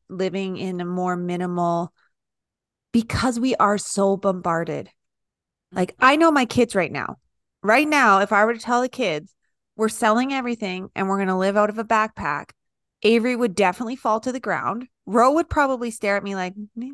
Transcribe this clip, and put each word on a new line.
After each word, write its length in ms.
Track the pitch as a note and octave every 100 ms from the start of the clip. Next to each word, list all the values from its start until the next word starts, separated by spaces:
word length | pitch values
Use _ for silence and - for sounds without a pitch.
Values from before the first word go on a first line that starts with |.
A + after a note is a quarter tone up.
| -
living 480 | F#3+ F#3+ F#3 F#3+ F#3
in 240 | F#3+ F3+
a 40 | F3
more 300 | F3+ F3+ F3+
minimal, 800 | F3 F3 F3+ F3 F3 E3+ E3+ _ _ _ _ _ _ _ _ _ _
because 480 | A#3 A3+ - C4 A#3
we 160 | B3+ B3+
are 220 | G3+ G#3
so 400 | - - G3 G3
bombarded. 720 | G3+ F#3 F3 E3 D#3+ D3 F#3+ _ _ _ _ _ _ _ _
Like, 240 | - F#3 -
I 160 | C4 D4+
know 160 | E4
my 140 | D4 B3+
kids 300 | - A#3 G3
right 160 | E3+
now. 260 | C#3 - - _ _ _ _
Right 240 | G3 A#3 D4+
now, 320 | D4 A#3+ F#3+
if 140 | G3
I 100 | G#3
were 100 | A3
to 60 | A#3
tell 220 | A#3 A#3+
the 80 | B3+
kids, 440 | - A3 D3+ F3+ _ _ _ _ -
"We're 100 | A3
selling 440 | - A3+ A3 C4
everything 560 | C4+ B3 A#3 G3+ F#3 F#3+ -
and 120 | F#3+
we're 120 | G3
gonna 180 | F#3+ F#3
live 180 | F#3+ G3+
out 140 | G#3
of 80 | G#3+
a 60 | A3
backpack," 640 | A3 A3 - D3 D3 - _ _ _ _ _
Avery 320 | G#3 A#3 A#3 B3
would 200 | A#3+ F3
definitely 400 | F#3+ F3+ A3+ B3
fall 240 | - A3
to 100 | A3
the 60 | B3+
ground. 460 | A3 D#3+ A#2+ G#3 B3+ _ -
Ro 260 | G#3+ B3
would 180 | D4+ E4+
probably 420 | - C#4 C4 A#3+
stare 260 | A3+ G#3 G3+
at 60 |
me 120 | G3+ G3
like, 200 | F3+ G3
"Mm, 360 | G#3 A3+ B3